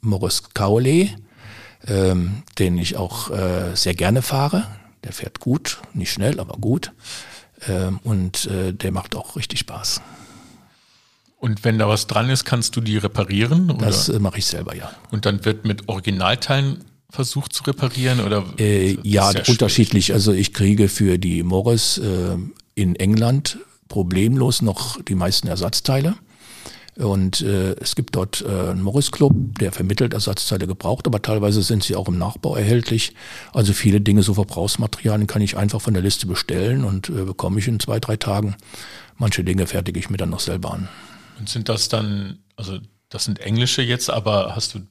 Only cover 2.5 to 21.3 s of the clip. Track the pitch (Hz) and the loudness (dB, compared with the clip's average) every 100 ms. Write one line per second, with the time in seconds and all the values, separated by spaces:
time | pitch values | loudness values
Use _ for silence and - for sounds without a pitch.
2.5 | - 95 87 87 - 90 - - 98 92 | -2 0 2 -2 -4 -6 -6 -6 -2 -2
3.5 | 90 90 90 - 87 90 120 123 135 143 | -2 -2 -2 -2 0 2 2 0 0 0
4.5 | 185 220 - - _ 120 - - - - | 0 -2 -10 -20 _ -14 -12 -12 -8 -2
5.5 | 139 - - - - 90 - 104 151 - | -2 -2 -8 -8 -6 -4 0 0 0 -6
6.5 | - 110 127 - - - - - - - | -4 0 0 -2 -14 -16 -16 -16 -20 -20
7.5 | _ - 92 92 95 - 104 92 - - | _ -4 -2 0 -2 -2 0 0 -2 -4
8.5 | 95 92 95 95 92 - - - - - | -2 -4 -2 -4 -4 -6 -10 -10 -8 -6
9.5 | - - - - - - - - - - | -6 -6 -6 -4 -6 -8 -20 -20 -20 -20
10.5 | - _ _ _ _ _ _ _ _ 123 | -20 _ _ _ _ _ _ _ _ -4
11.5 | 104 120 110 107 107 - 107 120 131 - | 0 2 4 4 2 2 0 2 2 2
12.5 | 123 110 - 110 104 101 - 101 101 117 | 0 0 -2 0 0 0 -2 0 2 4
13.5 | 160 185 - 107 92 - 113 101 - - | 4 4 2 2 2 2 2 2 0 -2
14.5 | - 85 - - - - 107 107 101 110 | -4 -6 -10 -12 -16 -6 -2 0 0 0
15.5 | 104 110 104 - 98 95 95 92 131 - | 0 -2 -2 -2 -4 -2 0 0 0 0
16.5 | 139 139 165 - _ _ - 127 143 - | 0 0 -4 -10 _ _ -6 -4 -4 -4
17.5 | - - 135 135 131 127 123 101 104 92 | -4 -4 -2 -2 0 0 2 2 0 -2
18.5 | - 107 101 95 98 101 101 98 98 - | 0 2 4 4 2 2 4 6 4 2
19.5 | 117 - - 107 104 92 98 98 95 101 | 4 4 4 4 4 4 4 4 2 0
20.5 | - 101 104 98 - 101 92 92 | 2 4 6 4 4 2 4 2